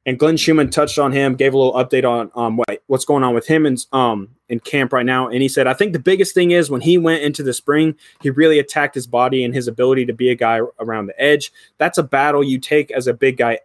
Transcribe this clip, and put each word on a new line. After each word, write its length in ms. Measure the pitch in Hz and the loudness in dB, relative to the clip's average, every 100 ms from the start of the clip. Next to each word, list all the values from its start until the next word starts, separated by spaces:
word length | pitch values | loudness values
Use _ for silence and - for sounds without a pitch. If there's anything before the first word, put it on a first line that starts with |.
| - | -6
And 120 | 127 | 0
Glenn 180 | 151 160 | 2 2
Schumann 320 | - 156 135 | 2 2 2
touched 300 | - 147 - | 0 0 0
on 140 | 139 | 0
him, 220 | 139 139 | 2 0
gave 200 | 131 135 | 2 2
a 20 | 135 | 2
little 160 | 131 | 2
update 300 | 123 127 131 | 0 0 0
on, 260 | 123 120 110 | 0 -2 -4
um, 240 | 120 117 113 | -4 -4 -2
what, 240 | 113 107 - | -4 -6 -4
what's 160 | 135 - | -4 0
going 160 | 143 | 0
on 120 | 127 | 2
with 120 | 117 - | 0 0
him 180 | 160 | 0
in, 140 | 151 123 - | 2 -2 -2
um, 360 | 135 120 107 98 _ - | 0 0 -2 -8 _ -10
in 100 | 117 | -10
camp 320 | - 143 131 | -4 -2 0
right 140 | 131 123 | 0 0
now. 220 | 127 127 | -2 -2
And 120 | 123 | -2
he 80 | 135 | 0
said, 180 | 139 127 | 0 0
"I 60 | |
think 200 | 131 208 | 0 -2
the 40 | 160 | 0
biggest 360 | 185 190 185 | 0 2 2
thing 160 | 185 175 | 2 2
is 200 | 175 147 | 2 0
when 120 | 127 | -2
he 160 | 165 175 | 2 2
went 240 | 165 160 | 2 0
into 200 | 147 147 | -2 -4
the 120 | 139 | -4
spring, 400 | 120 - 151 160 151 - _ | -4 -2 0 0 -2 -12 _
he 80 | 143 | -4
really 300 | 131 160 151 | 2 4 4
attacked 360 | 139 156 143 | 2 -2 -2
his 120 | 135 120 | -4 -4
body 380 | 120 127 131 | 0 0 0
and 100 | 123 | -2
his 120 | 127 120 | -4 -6
ability 380 | 113 127 131 123 | 0 2 2 -2
to 60 | |
be 160 | 113 127 | -2 -2
a 60 | |
guy 260 | 120 117 113 120 - | 0 0 0 -2 -8
around 280 | 113 110 98 | -8 -6 -8
the 120 | - | 0
edge. 340 | 139 147 - - _ - | 2 2 0 -16 _ -4
That's 180 | 165 180 | -2 -2
a 60 | |
battle 420 | 143 139 147 143 | -2 0 2 0
you 140 | 143 131 | 0 -2
take 320 | - 151 143 | 0 0 0
as 160 | 127 123 | -4 -4
a 80 | |
big 240 | 113 135 127 | 0 0 0
guy 220 | 117 113 | -2 -2